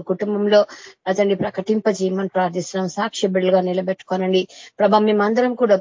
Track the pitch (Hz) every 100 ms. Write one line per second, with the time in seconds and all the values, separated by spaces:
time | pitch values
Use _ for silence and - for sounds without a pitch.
0 | 175 185 208 208 208 208 202 - - -
1 | - 190 202 190 208 - 185 220 220 185
2 | 190 190 196 185 185 175 165 190 185 -
3 | 214 - 196 185 185 185 180 180 185 190
4 | - 185 185 185 180 - - - 208 214
5 | 214 208 208 226 247 233 240 190